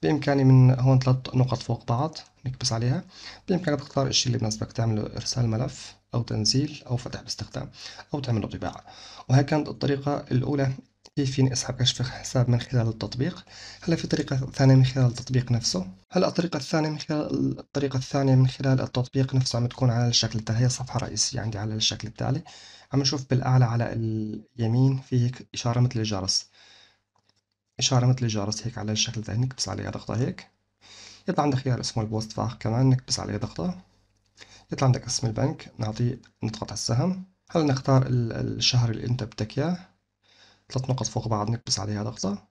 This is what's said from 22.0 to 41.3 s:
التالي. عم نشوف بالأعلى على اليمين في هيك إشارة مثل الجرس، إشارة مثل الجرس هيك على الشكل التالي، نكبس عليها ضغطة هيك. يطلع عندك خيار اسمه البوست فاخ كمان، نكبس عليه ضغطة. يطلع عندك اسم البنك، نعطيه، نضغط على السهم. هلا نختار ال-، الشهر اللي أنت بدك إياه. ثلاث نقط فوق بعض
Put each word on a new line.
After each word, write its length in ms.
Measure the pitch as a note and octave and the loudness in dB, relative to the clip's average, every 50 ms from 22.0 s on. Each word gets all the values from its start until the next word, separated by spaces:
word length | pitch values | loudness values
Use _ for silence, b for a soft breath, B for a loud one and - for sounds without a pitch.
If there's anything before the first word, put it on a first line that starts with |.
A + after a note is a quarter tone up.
| - G#2+ | -8 -12
التالي. 360 | A2 - B2 A#2 B2+ D#3 E3+ B B B B B B B B B - | -8 -4 -2 -2 -2 -2 -4 B B B B B B B B B 0
عم 60 | C3+ | 0
نشوف 300 | C#3+ C3+ - C#3+ C3 - | 0 2 -2 -2 -2 0
بالأعلى 360 | C3+ B2+ - - B2+ B2+ B2+ | 0 0 2 4 4 4 4
على 280 | A2+ A#2 A#2+ A#2 - - | 4 2 0 -2 -2 -2
اليمين 1040 | A2+ A2+ A2+ A2 A2 G#2+ G#2+ G#2+ A2 - _ _ - A#2 A2 A2+ B2 C3 C3+ C3+ C3 | -4 -2 -2 -2 -4 -4 -6 -8 -10 -12 _ _ -2 0 2 2 4 4 4 2 0
في 280 | - - - B2+ A#2+ | -4 -2 0 0 0
هيك 220 | B2 B2+ - - _ _ | 0 -2 -6 -14 _ _
إشارة 260 | - - A#2+ A2+ A#2+ | -6 -4 -2 2 2
مثل 200 | B2 B2 - A2+ | 2 2 2 -2
الجرس، 500 | A2 G#2+ G#2+ F#2+ F#2 F#2+ - - - B B B B B B B B B B B B B _ _ _ _ _ _ _ _ _ _ _ _ _ - | -2 -2 -2 -4 -2 -2 -2 -4 -4 B B B B B B B B B B B B B _ _ _ _ _ _ _ _ _ _ _ _ _ -2
إشارة 260 | B2 - C3+ B2 A#2+ | 0 2 4 4 6
مثل 180 | B2+ B2+ B2+ B2 | 4 4 4 2
الجرس 420 | A2+ G#2+ G#2+ G2 G2+ G#2 - - A2+ | -2 0 -2 -2 -2 -4 -4 -6 -8
هيك 100 | - G#2+ | -8 -6
على 140 | G2+ G#2 | -4 -4
الشكل 280 | A2 G#2+ - A2+ A#2+ A2 | -2 -2 -2 -2 -4 -8
التالي، 180 | G#2+ G#2 G2 A2+ | -8 -6 -2 -2
نكبس 320 | B2+ C3 C3 - - G2 | -2 -2 -2 -6 -6 -6
عليها 200 | G2 G2+ G2 G2+ | -6 -6 -6 -6
ضغطة 280 | G#2 G#2 - - G#2 G#2+ | -8 -8 -6 -6 -2 -2
هيك. 300 | B2 D#3 F#3 - - _ _ _ _ _ _ _ B B B B B B B B B - | -2 -2 -4 -8 -12 _ _ _ _ _ _ _ B B B B B B B B B -4
يطلع 160 | F3 - D3 | 0 2 2
عندك 140 | D3 C#3 B2+ | 2 2 0
خيار 220 | - C3+ B2 A2+ | 0 0 -2 -2
اسمه 240 | B2+ - - A#2 A2 | -2 -4 -2 -2 -2
البوست 280 | G#2+ A2 A2 A2+ A2 | -2 -2 -4 -4 -4
فاخ 260 | - - G#2 A2 A#2 - | -4 -4 -4 -4 -4 -4
كمان، 320 | - A2 A2 A#2 C3 C3 | -4 -2 0 4 4 4
نكبس 300 | C3 B2+ - - - - | 4 4 2 -4 -6 -6
عليه 180 | F#2 G2+ G#2 G#2 | -4 -4 -4 -4
ضغطة. 400 | - - - - D#3+ F#3 F3+ - - _ _ _ _ _ _ _ _ _ _ B B B B B B B | -4 -6 -6 -4 -4 -4 -4 -6 -12 _ _ _ _ _ _ _ _ _ _ B B B B B B B
يطلع 140 | - C3 C#3 | -4 0 4
عندك 200 | C3+ B2 A#2 - | 4 4 4 2
اسم 220 | - B2 - - A2+ | -4 -6 -2 -2 -2
البنك، 440 | G#2+ A2 A2+ C3+ D#3+ - - - - - | 0 0 0 0 -2 -4 -10 -20 -10 -6
نعطيه، 440 | A#2 G#2+ G#2+ - A#2+ A#2+ B2+ - - - _ _ - | -6 -6 -2 -2 -2 -2 -2 -4 -10 -20 _ _ -6
نضغط 200 | A2 A2 - - | -6 -6 -6 -10
على 100 | - A2 | -10 -8
السهم. 500 | G#2 - - A#2+ A#2+ C#3+ F3+ F#3 F#3 - - _ _ _ _ | -8 -4 0 0 2 2 0 0 -4 -8 -14 _ _ _ _
هلا 120 | - F3 D#3 | 0 0 2
نختار 380 | D3 C3+ C3 - - C3+ C3 C3 C3 | 2 2 0 2 4 4 4 4 4
ال-، 500 | B2 B2 A#2+ A#2 - - B2 A#2 A2 A2 | 2 0 0 0 -2 -4 -4 -4 -4 0
الشهر 320 | A#2+ - - B2 A#2+ A#2 | 0 2 4 4 2 2
اللي 160 | A2 G#2+ - | 0 -2 -2
أنت 180 | A2+ B2 B2 G#2+ | -4 -2 -2 -4
بدك 340 | A2 - - A2 A2 - - | -8 -6 -6 -6 -6 -2 -2
إياه. 200 | C#3+ E3 F3+ F3 - - _ _ _ _ _ _ b b b b b b b b b b - | -2 -2 -2 -4 -6 -16 _ _ _ _ _ _ b b b b b b b b b b -6
ثلاث 160 | C3 C3 - | -6 -2 -2
نقط 160 | B2+ B2+ A#2 | -2 -2 -2
فوق 220 | - - A2+ - | -4 -4 -4 -2
بعض 220 | A#2+ | -2